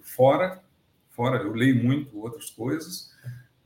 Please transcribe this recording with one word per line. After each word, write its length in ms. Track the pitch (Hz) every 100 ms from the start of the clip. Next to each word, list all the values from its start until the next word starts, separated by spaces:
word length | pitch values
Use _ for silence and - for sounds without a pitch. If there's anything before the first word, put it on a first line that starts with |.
fora, 580 | - - 131 151 180 - _ _ _ _ _
fora, 320 | - 123 127
eu 100 | 104
leio 220 | 113 135 123
muito 340 | 120 143 - 104
outras 320 | 113 - -
coisas, 640 | - 123 156 170 180 - _ 123 - - _